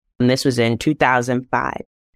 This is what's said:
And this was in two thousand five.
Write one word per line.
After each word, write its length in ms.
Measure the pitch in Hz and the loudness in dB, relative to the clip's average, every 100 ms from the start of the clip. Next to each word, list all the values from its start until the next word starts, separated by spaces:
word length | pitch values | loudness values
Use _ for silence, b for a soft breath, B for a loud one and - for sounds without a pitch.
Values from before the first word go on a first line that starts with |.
| _ - | _ -2
And 100 | 123 | 0
this 140 | 131 139 | 2 0
was 120 | 120 | 0
in 200 | 117 113 | 0 0
two 180 | 156 147 | -2 0
thousand 520 | 135 127 120 123 131 | 2 2 0 -4 -2
five. 300 | 123 131 - - _ _ | -4 -4 -8 -14 _ _